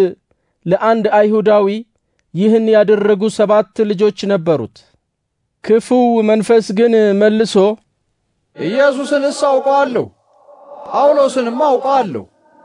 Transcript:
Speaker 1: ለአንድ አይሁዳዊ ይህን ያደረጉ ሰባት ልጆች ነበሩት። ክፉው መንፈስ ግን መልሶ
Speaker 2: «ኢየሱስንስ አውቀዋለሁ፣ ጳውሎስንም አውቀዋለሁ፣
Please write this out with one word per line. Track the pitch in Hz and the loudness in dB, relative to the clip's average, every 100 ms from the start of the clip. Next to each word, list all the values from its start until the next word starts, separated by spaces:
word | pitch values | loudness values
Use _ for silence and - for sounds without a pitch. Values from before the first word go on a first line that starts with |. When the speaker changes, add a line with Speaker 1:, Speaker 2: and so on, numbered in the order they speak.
| 185 - _ _ _ _ 170 | -2 -4 _ _ _ _ -2
Speaker 1:
ለአንድ | 185 220 226 202 | 0 0 0 2
አይሁዳዊ | 208 214 214 214 208 196 220 - _ _ _ _ | 2 2 2 2 2 0 -4 -10 _ _ _ _
ይህን | 165 214 226 220 | -2 2 2 2
ያደረጉ | 220 208 208 202 196 214 | 2 4 2 2 0 -2
ሰባት | - 208 214 - - | -2 0 0 0 -4
ልጆች | 208 190 208 - 196 | -4 0 -2 -2 -4
ነበሩት። | 196 165 143 107 _ _ _ _ _ _ _ _ _ | -2 -2 -2 -4 _ _ _ _ _ _ _ _ _
ክፉው | - 220 - 254 240 233 | -2 0 2 0 2 0
መንፈስ | 214 220 202 233 - | 0 0 2 0 0
ግን | 202 233 226 208 196 | 0 2 2 2 2
መልሶ | 214 214 226 208 196 220 _ _ _ _ _ _ _ - | 2 2 0 0 0 -2 _ _ _ _ _ _ _ -10
Speaker 2:
«ኢየሱስንስ | 160 247 285 269 262 285 277 - | -4 0 0 0 -2 -2 -4 -2
አውቀዋለሁ፣ | 285 262 269 277 269 226 110 _ _ _ _ - - - | -2 0 0 0 0 -4 -8 _ _ _ _ -20 -20 -20
ጳውሎስንም | - 208 285 294 269 254 233 247 | -8 -2 0 2 0 -2 -4 -2
አውቀዋለሁ፣ | 302 247 262 269 196 117 90 _ _ _ | -2 -2 -2 -2 -2 -8 -14 _ _ _